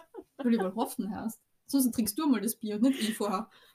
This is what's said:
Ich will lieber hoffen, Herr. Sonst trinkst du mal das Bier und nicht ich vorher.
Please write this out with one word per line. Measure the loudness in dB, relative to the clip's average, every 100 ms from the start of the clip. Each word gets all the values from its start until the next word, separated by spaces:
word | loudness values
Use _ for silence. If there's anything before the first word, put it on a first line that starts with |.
| -8 -18 -20 -4
Ich | 2
will |
lieber | 2 2 -2
hoffen, | -4 -4 -6
Herr. | -4 -6 -8 _ _ _
Sonst | 2 2
trinkst | 2 -2 0
du | 2
mal | 2
das | 0 -4
Bier | -6 2
und |
nicht | 2 2
ich | 0 0
vorher. | -2 -2 -6 -14 -10